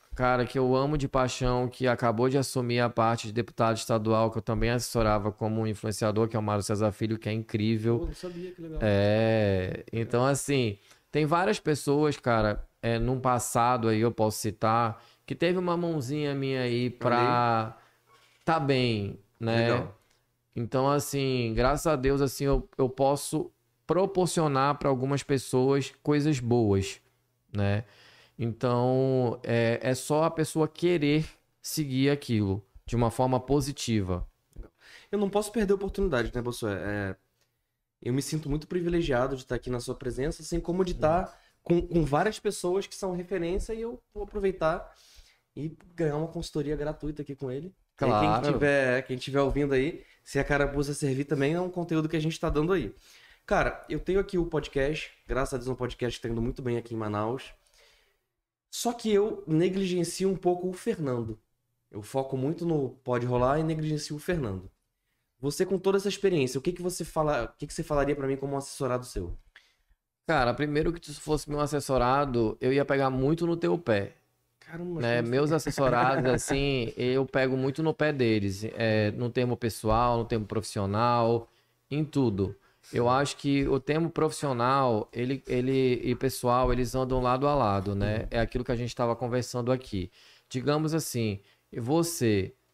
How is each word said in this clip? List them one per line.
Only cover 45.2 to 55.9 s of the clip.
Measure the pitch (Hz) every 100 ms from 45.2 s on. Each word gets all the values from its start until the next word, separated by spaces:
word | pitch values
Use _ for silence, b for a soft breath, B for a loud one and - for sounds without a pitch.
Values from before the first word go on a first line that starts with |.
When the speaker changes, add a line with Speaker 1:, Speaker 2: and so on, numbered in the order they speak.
| b b _ -
Speaker 2:
e | 151 156 - -
ganhar | 165 147
uma | 160
consultoria | 170 160 156 143 151
gratuita | 147 151 147 147
aqui | 143 139
com | 135
ele. | 131 175
E | - _ _
aí, | 135
Speaker 1:
Claro. | 107 104 110
Speaker 2:
quem | 143
tiver, | 120 143 143 131 123
quem | - 127
tiver | - 135
ouvindo | 139 127 147 135
aí, | 139 185 B B
se | - 139
a |
Carapuça | 139 143 139 143 143 143
servir | 143 131 143
também, | 143 139
é | 170
um | 180
conteúdo | 180 165 160 156
que | 165
a |
gente | 156 160
tá | 170
dando | 147 156
aí. | 190 104 - B B B B -
Cara, | 196 139 - -
eu | 151
tenho | - 185
aqui | 190 180
o | 165
podcast, | 151 - 139 135 156 - - -
graças | 120 135
a | 131
Deus | 123
é |
um | 120
podcast | 123